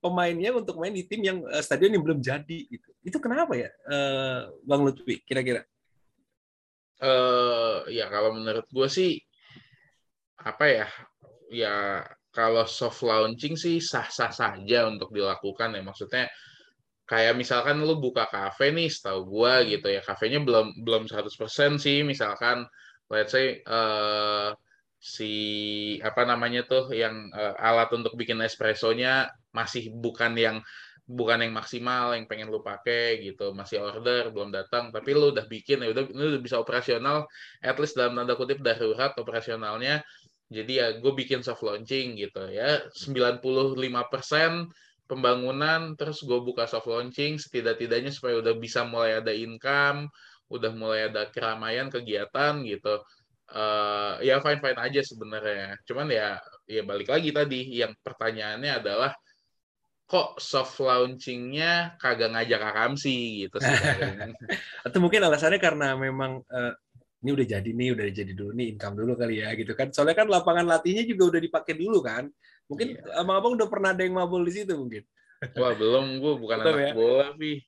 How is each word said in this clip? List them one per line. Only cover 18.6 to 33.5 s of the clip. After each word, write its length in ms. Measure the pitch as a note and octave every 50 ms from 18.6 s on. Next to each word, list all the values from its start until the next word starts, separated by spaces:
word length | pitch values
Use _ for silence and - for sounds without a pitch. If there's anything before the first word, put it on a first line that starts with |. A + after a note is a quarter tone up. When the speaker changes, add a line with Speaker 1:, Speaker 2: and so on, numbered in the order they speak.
| C3+ C#3+
Speaker 2:
nih, 160 | D3+ E3+ E3
setahu 400 | D#3 - - - G2 F#2+ F#2+ F#2
gue 480 | F#2 G2 G#2+ A#2+ A#2+ B2+ B2+ A#2+ G#2+ G#2
gitu 160 | G2 - G2+
ya, 80 | G2 G2
kafenya 400 | - - G2 - A2 A2+ C3+ D3
belum, 420 | D3 C3 A#2 A2 A2 G#2+ - - A2+
belum 240 | A#2 A2+ A2 A2 A2
seratus 240 | A2 G#2+ G2+ G#2 -
persen 400 | - A2 A2 - - C#3+ C#3+ D3 D3
sih. 240 | C#3+ D3 C#3+ C#3+ D3
Misalkan, 580 | C#3+ C3+ - A2+ G#2 G2+ - A#2+ A#2+ B2 B2 A#2+ - _ - - - _ _ _ _
let's 240 | G#2+ G#2+ G#2+ G#2+ -
say, 240 | C3 C3 C3 - - -
eh, 840 | - A2+ A2+ A2+ A2 G#2+ G#2+ G#2 G#2 G#2 G#2+ G#2 G#2 G#2 G#2 G#2 G#2 G#2+ _ _ _ _ _ _ _ _ _
si, 300 | - - - - A2 G#2+ G#2+ G#2+ G#2+ G#2 G#2 G#2 G#2 G#2 G#2 G#2 G#2 G#2+ G#2 - A2
apa 160 | A2 - -
namanya 400 | A#2+ B2 A#2+ A#2 A#2+ A#2+ A#2+ B2 A#2+ -
tuh, 240 | C3 C3 C3 C3 C3
yang, 400 | A2 A2+ A2 A2 A2 G#2 G2 -
eh, 200 | G#2 G#2+ G#2 F#2+ -
alat 320 | - A2+ A#2 A#2 A2+ A2 B2 A#2
untuk 160 | A#2 A2 -
bikin 240 | A#2+ A#2 - A#2 A2+ A2+
espressonya 800 | A2+ - - A2+ A2 G#2+ - - A2+ A2+ A#2 B2 B2+ C3 C3+ C3 - - _ _ _
masih 400 | _ A#2 A#2 A2 - B2 A2+ A2
bukan 480 | A2 A#2 A#2 A#2+ A#2+ - A#2 A#2 A2+ A#2
yang, 240 | A2+ A2+ A2 A2 G#2+ - - - - - - _ _ -
bukan 320 | B2 B2 A#2 A2 A#2 A#2
yang 80 | A#2 A2+
maksimal, 640 | A2+ A2 A2 - - A#2+ A#2+ B2 B2+ B2 B2 A#2+ A#2+
yang 160 | A#2 A2 _
pengen 240 | A2 G#2+ A2 A2 G#2+
lu 80 | G#2+
pakai 560 | - G#2 G2+ G2 - A#2+ A#2+ A#2 A#2 A#2 A#2 A2 G2+
gitu, 240 | G2 F#2+ _ G#2 G2+